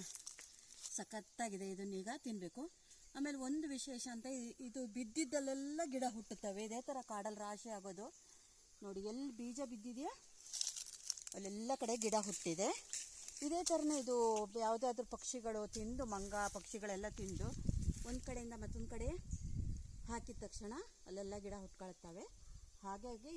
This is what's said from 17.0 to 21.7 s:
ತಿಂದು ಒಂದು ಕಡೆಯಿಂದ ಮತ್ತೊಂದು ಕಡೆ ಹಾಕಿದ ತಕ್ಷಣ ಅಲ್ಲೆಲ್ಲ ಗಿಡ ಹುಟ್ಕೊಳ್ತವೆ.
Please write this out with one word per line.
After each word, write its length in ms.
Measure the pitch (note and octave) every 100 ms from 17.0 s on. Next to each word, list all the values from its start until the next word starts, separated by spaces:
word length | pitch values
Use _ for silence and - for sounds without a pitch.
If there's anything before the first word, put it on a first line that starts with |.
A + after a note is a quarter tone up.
| G#3 -
ತಿಂದು 280 | F#3+ F3 A#3+ B3+ - - - - A#3
ಒಂದು 140 | B3+ C4
ಕಡೆಯಿಂದ 260 | A#3+ A#3 A#3
ಮತ್ತೊಂದು 260 | G#3 A3+ A3+
ಕಡೆ 160 | A#3 A#3+ F4 - - - - - - - - -
ಹಾಕಿದ 300 | A#3 A#3 A#3
ತಕ್ಷಣ 280 | G3+ - G#3 E4+ A#4 - -
ಅಲ್ಲೆಲ್ಲ 260 | F#3 G3 G#3
ಗಿಡ 100 | G3+ G3+
ಹುಟ್ಕೊಳ್ತವೆ. 600 | F#3+